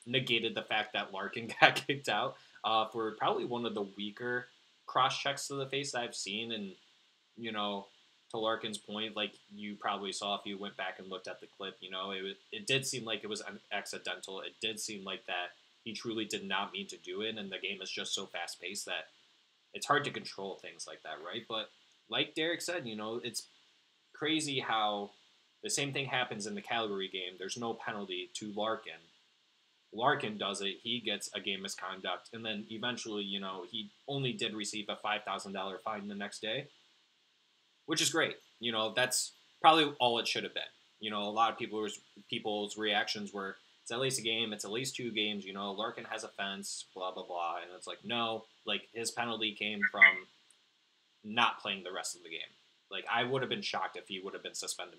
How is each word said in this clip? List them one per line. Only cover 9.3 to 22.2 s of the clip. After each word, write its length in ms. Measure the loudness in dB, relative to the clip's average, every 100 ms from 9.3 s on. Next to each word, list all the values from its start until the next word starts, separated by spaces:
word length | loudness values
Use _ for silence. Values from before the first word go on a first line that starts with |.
| -4 -16
you 200 | -10 -8
probably 380 | -4 -2 0 -2
saw 240 | -2 0 0
if 100 | -2
you 100 | -6
went 220 | -6 -4
back 200 | -6 -6
and 120 | -8
looked 180 | -8 -8
at 120 | -10
the 60 | -12 -10
clip, 180 | -10 -8
you 100 | -8
know, 220 | -6 -4
it 100 | -2
wa-, 80 | -4 -6 -10
it 140 | -6 2
did 200 | 2 2
seem 180 | -2
like 180 | -2 -2
it 60 | -2
was 140 | -6
un-, 180 | -6 -12 -4
accidental. 680 | -4 -4 -6 -6 -6 -6 -8
It 140 | -8 -4
did 180 | -4 -4
seem 240 | -6 -6
like 220 | -6 -8 -4
that 240 | -4 -4 -8 _ _
he 80 | -10
truly 320 | -6 -4 -2
did 200 | -2 -4
not 280 | -2 -2 -2
mean 140 | -4 -8
to 100 | -10
do 240 | -8 -4
it, 160 | -2 -4
and 160 | -6
the 60 | -4
game 240 | -4 -4
is 80 | -6
just 240 | -4 -2
so 100 | -2
fast 340 | -4 -6 -6 -6
paced 280 | -8 -6 -4
that 220 | -4 -6 -14 -20 _ _ _ _
it's 120 | -4 4
hard 180 | 4
to 60 | 4
control 440 | -2 -6 -6 -6
things 320 | -6 -10 -12 -12
like 160 | -10
that, 140 | -8 -8 -6
right? 160 | -6 -4
But 200 | -4 -4 -10 -20 -20 -2
like 260 | 0